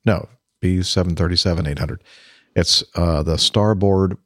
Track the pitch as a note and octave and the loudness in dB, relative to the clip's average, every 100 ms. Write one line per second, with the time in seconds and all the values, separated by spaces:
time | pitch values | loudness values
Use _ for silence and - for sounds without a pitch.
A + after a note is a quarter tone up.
0 | - F2+ - _ _ _ F#2 F#2 F2+ F#2+ | -2 -2 -4 _ _ _ -2 0 0 -2
1 | F2+ E2 E2+ F2 F#2+ E2+ D2+ D2 D2 - | -2 0 0 0 0 -2 -2 -4 -6 -8
2 | - - - _ _ - E2+ - - - | -16 -20 -20 _ _ -2 0 0 -2 -2
3 | E2+ D#2 D#2+ D#2 - A2 G#2 G2+ G2 F#2+ | 0 0 0 0 0 2 2 2 2 2
4 | F#2+ - | 0 -2